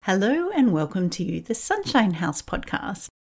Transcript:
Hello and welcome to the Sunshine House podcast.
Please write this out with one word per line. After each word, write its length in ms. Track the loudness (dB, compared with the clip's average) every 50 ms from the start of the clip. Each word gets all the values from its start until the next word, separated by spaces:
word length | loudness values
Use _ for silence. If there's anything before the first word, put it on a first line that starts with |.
| _
Hello 440 | 0 2 2 4 2 2 2 0 0 2
and 160 | 4 4 4
welcome 380 | 4 2 0 0 0 0 0 0
to 320 | 0 -2 -4 -4 -4 -6
the 140 | -4 -4 -6
Sunshine 580 | -4 -2 -2 -2 -2 -2 2 2 4 4 4 2
House 300 | 0 -2 -2 -4 -4 -6
podcast. 680 | -6 -6 -6 -6 -4 -6 -4 -4 -4 -6 -8 -10 -14 _ _